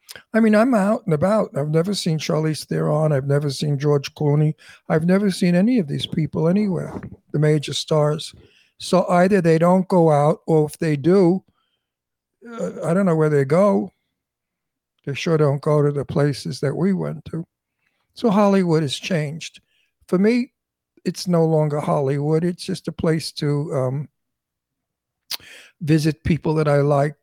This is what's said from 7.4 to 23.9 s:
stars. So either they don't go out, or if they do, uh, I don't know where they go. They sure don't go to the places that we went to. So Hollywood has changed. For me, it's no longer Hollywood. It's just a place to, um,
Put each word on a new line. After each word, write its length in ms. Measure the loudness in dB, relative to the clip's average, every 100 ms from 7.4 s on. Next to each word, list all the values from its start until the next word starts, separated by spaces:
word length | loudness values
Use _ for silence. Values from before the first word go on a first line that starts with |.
| 2 2 -2
stars. 600 | -8 -2 0 0 -2 -8 -18 -20 _ _ -14
So 300 | 0 0 2
either 320 | 2 4 4
they 160 | 4 4
don't 300 | 4 2 2
go 240 | 2 4
out, 280 | 4 2 0 0
or 200 | 0 0
if 120 | -2
they 200 | -4 0
do, 460 | 2 4 4 2 _ _ _ _ _ _ _ _ _ _ -16
uh, 360 | -10 -8 -6 -2
I 80 |
don't 120 | 0 2
know 100 | 2
where 140 | 2
they 160 | 2 2
go. 460 | 2 2 0 -4 _ _ _ _ _ _ _ _ _ _ _ -10
They 80 |
sure 240 | -6 -2 2
don't 240 | 2 0
go 200 | 0 2
to 100 | 2
the 100 | -2 -4
places 540 | 0 0 -2 -8 -6
that 160 | -4 -2
we 160 | -2
went 320 | -2 -4 -8 -10
to. 200 | -12 -12 _ _ _ _ _ _ -4
So 140 | 0
Hollywood 520 | 2 4 2 2 0
has 120 | 0 -6
changed. 640 | -4 -4 -4 -8 -16 -20 _ _ _ _ -4
For 100 | 0
me, 340 | 2 0 -2 _ _ _ _ _ -8
it's 220 | -6 0
no 160 | 2 2
longer 360 | 2 0 -2
Hollywood. 640 | -2 0 0 -2 0 0 -2
It's 180 | -6
just 240 | -8 -8 -8
a 40 |
place 380 | -6 -2 -2 -6
to, 400 | -6 -4 -4 -4 -4
um, 340 | -4